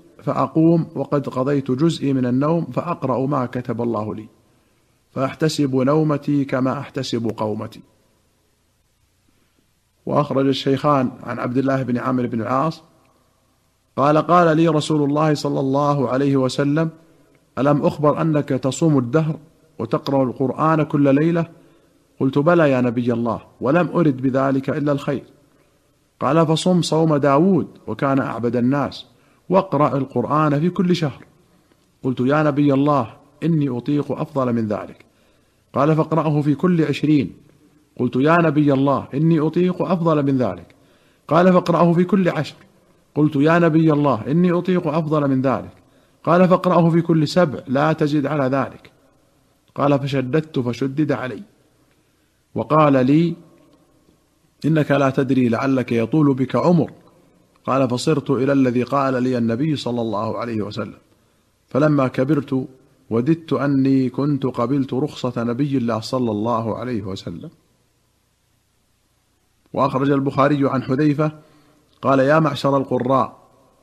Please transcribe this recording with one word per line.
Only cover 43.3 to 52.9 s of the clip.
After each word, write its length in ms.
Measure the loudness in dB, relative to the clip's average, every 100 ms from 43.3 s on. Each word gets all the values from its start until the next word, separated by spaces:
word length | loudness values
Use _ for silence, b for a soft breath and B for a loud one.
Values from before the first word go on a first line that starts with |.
| 2
'يا 220 | 4 4
نبي 340 | 4 4 4
الله، 380 | 4 2 0 0
إني 220 | 2 2
أطيق 340 | 2 0 -2 0
أفضل 420 | -2 0 0 0
من 140 | 0
ذلك.' 320 | 0 -2 -6 -18 b b b b
قال: 240 | 0 4 4
'فاقرأه 420 | 4 2 4 4
في 100 | 2
كل 260 | 2 2 2
سبع، 320 | 2 0 -2 -4
لا 260 | 0 0
تزد 340 | 0 0 0 0
على 180 | -2
ذلك.' 480 | -2 -2 -4 -10 -20 _ _ _ _ _ _ _ _
قال: 240 | -2 0 0
'فشددت 580 | 0 -4 -2 -2 -2 -4
فشدد 540 | -4 -4 -4 -2 -2
علي.' 300 | -2 -6 -12 -16 _ _ _ _ _ _ _ _ _ _
وقال 520 | -8 0 2 4